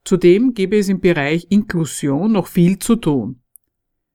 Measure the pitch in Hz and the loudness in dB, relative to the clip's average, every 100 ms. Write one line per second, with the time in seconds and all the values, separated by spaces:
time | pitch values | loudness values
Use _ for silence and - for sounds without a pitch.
0 | - 185 175 190 254 233 190 214 190 190 | -2 2 4 4 2 -2 -2 0 0 0
1 | 185 165 143 165 - 202 208 175 156 - | 0 0 0 -4 0 0 0 -4 -4 -4
2 | 147 139 214 208 - - 175 196 - 233 | -4 -2 0 -2 -2 0 2 0 -2 -2
3 | 165 139 107 127 _ _ _ _ _ _ | 0 -2 -4 -10 _ _ _ _ _ _
4 | _ | _